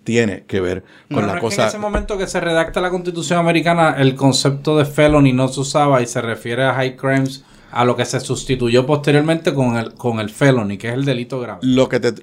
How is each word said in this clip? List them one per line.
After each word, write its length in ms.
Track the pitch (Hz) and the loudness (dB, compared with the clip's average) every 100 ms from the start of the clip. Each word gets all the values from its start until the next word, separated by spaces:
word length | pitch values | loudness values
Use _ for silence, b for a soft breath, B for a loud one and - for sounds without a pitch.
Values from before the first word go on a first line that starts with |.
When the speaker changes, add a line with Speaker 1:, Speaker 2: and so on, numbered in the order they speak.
Speaker 1:
tiene 400 | - 117 110 95 - | -2 0 0 -2 -6
que 140 | 101 | -4
ver 220 | 90 92 - b b | -2 -4 -8 b b
con 120 | 139 | -4
Speaker 2:
No, 0 | |
Speaker 1:
la 60 | 101 | -2
Speaker 2:
no, 60 | |
es 20 | - | -2
que 20 | |
Speaker 1:
cosa. 200 | 113 - | -2 0
Speaker 2:
en 40 | 107 | -2
ese 80 | 208 | -2
momento 400 | 208 208 202 196 | -4 -4 -4 -6
que 100 | 185 | -4
se 120 | 185 | -4
redacta 400 | 170 165 165 196 | 0 0 0 -2
la 80 | 180 | -2
Constitución 500 | 180 175 165 147 175 | -4 -6 -6 -2 0
Americana, 560 | 170 165 165 170 160 143 | 2 2 2 2 2 2
el 160 | 135 135 | 2 2
concepto 600 | 139 120 143 139 156 156 | 2 2 0 -2 0 0
de 80 | 143 | 2
felony 480 | 151 151 147 139 | 2 4 6 4
no 140 | 127 131 | 4 0
se 120 | 139 | -2
usaba 400 | 135 151 143 131 | -2 0 2 2
y 40 | 117 | 0
se 160 | 127 | -4
refiere 420 | 117 110 120 120 | -4 -6 -6 -2
a 100 | 135 127 | 0 0
high 200 | 131 131 | -2 -4
crimes, 480 | 135 135 135 135 b b b | -2 0 -2 -6 b b b
a 120 | 117 123 | 0 0
lo 100 | 120 | 0
que 80 | 123 | -2
se 140 | 135 | -4
sustituyó 680 | 143 120 - 120 120 - 131 | -4 -6 -4 -2 2 2 4
posteriormente 680 | 143 147 147 156 165 180 | 0 2 2 2 0 -2
con 240 | 143 123 117 | 0 0 -2
el, 160 | 110 | -4
con 260 | - 123 110 | -6 -4 -4
el 100 | 104 | -4
felony, 480 | - 143 127 101 98 | 0 2 2 0 -6
que 120 | 113 | -6
es 40 | |
el 120 | 123 139 | -4 -2
delito 340 | 120 123 131 | -4 -6 -8
grave. 200 | 113 92 | -8 -4
Speaker 1:
Lo 240 | 131 127 120 | 2 4 4
que 140 | 123 | 2
te, 120 | 120 107 | 0 -2